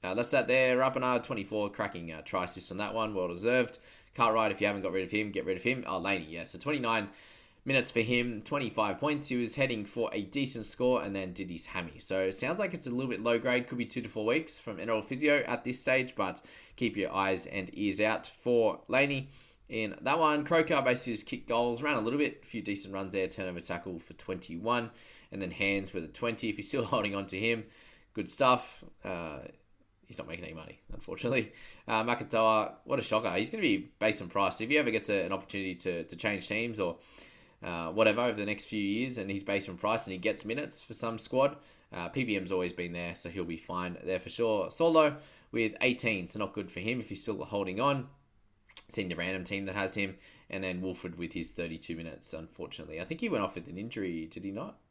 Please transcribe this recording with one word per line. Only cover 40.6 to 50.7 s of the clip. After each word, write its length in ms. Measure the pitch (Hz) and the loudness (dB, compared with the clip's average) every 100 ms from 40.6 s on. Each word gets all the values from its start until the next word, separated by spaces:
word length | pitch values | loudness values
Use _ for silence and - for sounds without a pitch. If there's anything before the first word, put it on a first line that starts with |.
| 147 - | -6 -10
for 120 | - | -8
some 220 | 113 117 113 | -4 -4 -4
squad, 380 | - 131 139 139 - - _ | -2 4 2 2 -18 -20 _
uh, 160 | - 85 | -8 -6
P 160 | - | -2
P 120 | 123 101 | 0 0
M's 140 | 90 | 0
always 220 | 92 90 | 0 0
been 200 | 85 87 | -2 -6
there, 220 | 87 87 | -4 -6
so 140 | 85 85 | -6 -8
he'll 160 | 90 | -6
be 120 | 85 82 | -6 -6
fine 400 | - 90 90 87 | -6 -4 -4 -6
there 160 | - 90 | -4 -4
for 120 | - | -4
sure. 380 | - 117 107 92 | 0 2 2 0
Solo 440 | - 165 160 151 147 - - - | 2 6 8 6 4 -12 -20 -6
with 240 | 120 113 - | 0 0 2
eighteen, 460 | 127 123 120 104 87 | 2 4 2 0 -2
so 140 | 104 | -4
not 140 | 101 | -4
good 180 | - 90 | -4 -6
for 80 | - | -4
him 180 | 98 123 | -2 -2
if 100 | 110 | -4
he's 140 | 98 | -4
still 220 | - 104 | -2 -4
holding 360 | - 104 95 95 | -2 -2 -2 2
on. 280 | 135 139 - - _ _ _ _ _ - - | 2 2 -2 -14 _ _ _ _ _ -18 -8
Seen 200 | - 92 | -4 -2
the 60 | |
random 300 | 82 87 95 | -2 -2 -2
team 220 | 87 98 98 | -4 -4 -4
that 100 | 95 | -2
has 180 | 98 | -2
him, 220 | 104 98 92 - - _ | 0 -2 -4 -18 -20 _
and 160 | 95 | -6
then 160 | 92 | -4